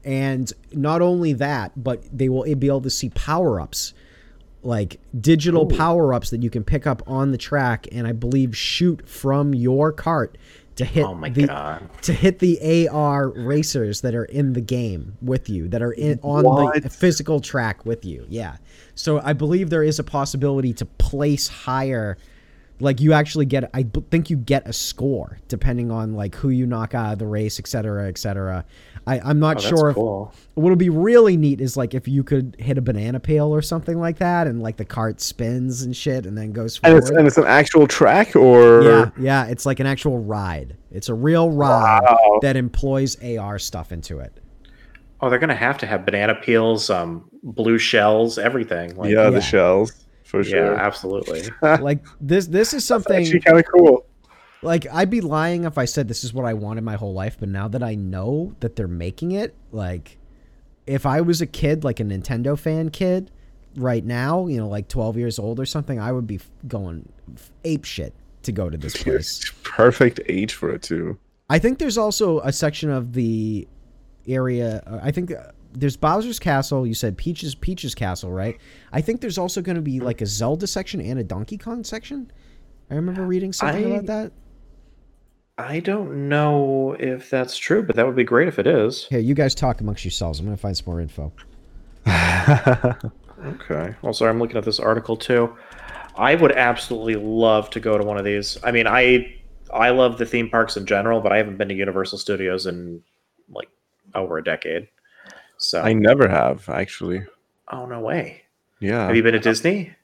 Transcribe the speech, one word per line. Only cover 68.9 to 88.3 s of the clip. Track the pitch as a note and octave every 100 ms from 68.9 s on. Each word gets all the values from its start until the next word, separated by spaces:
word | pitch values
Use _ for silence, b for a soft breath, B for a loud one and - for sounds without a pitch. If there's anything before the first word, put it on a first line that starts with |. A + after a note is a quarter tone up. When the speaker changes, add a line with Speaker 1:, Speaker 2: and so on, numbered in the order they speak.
| -
Speaker 3:
It's |
Speaker 1:
place. | - C3 - - - -
Speaker 3:
perfect | - - A#2+ - B2 - -
age | F#2 A2
for | - D#2+
it, | -
too. | - E2+ E2 - _ _ _
Speaker 1:
I | D3+
think | A3+ C4
there's | D4+ A3
also | G#3+ G3+ G3+ D#3+
a | C3+
section | - D#3 D3 D3+
of | C3+ A#2+
the | B2 A2+ A2 A2 G#2 - - _ - - _ -
area, | C3 B2+ A#2+ A#2 G#2+ -
uh, | A2
I | C3+
think, | D3+ F3+
uh, | - - - -
there's | C3 C#3 C3
Bowser's | D3+ F#3 A#3+ A3+
Castle, | F3+ C#3 C3+ C3+
you | B2
said | A2+ A#2 F#2
Peach's, | - E3+ D#3
Peach's | - - F#2 B2+
Castle, | - F#2+ F2+ F#2
right? | F#2 G#2 - b b b
I | C3+
think | D#3 A#3+
there's | A#3+ F#3
also | F3+ F#3+
gonna | F3 E3+
be, | D3+ B2+
like, | B2 A#2
a | G#2
Zelda | G#2 A2+ D#3 G3
section | - F#3+ F#3+
and | G#2+ C3
a |
Donkey | A2 F#2 G#2+ G#3
Kong | A3+ A#3+
section. | - A3 - C#4 A#3 - - - - - _
I | C#3+
remember | F3 F#3
reading | F#3 F#3 F#3+
something | F#3+ C#3+ G#3
Speaker 2:
I | G3
Speaker 1:
about | G3+ G3+
that. | G#3+ A3 - - - - - _ _ _ _ _ _ _ -
Speaker 2:
I | B2 D#3
don't | F3+ G#3 F3 C#3+ C#3+
know | D3 D3 D3 C#3 C3+ C3+ -
if | C3 B2+ -
that's | C3 B2+ -
true, | - G#3
but | F#3+ A#2
that | B2+
would |
be | B2+
great | A#2+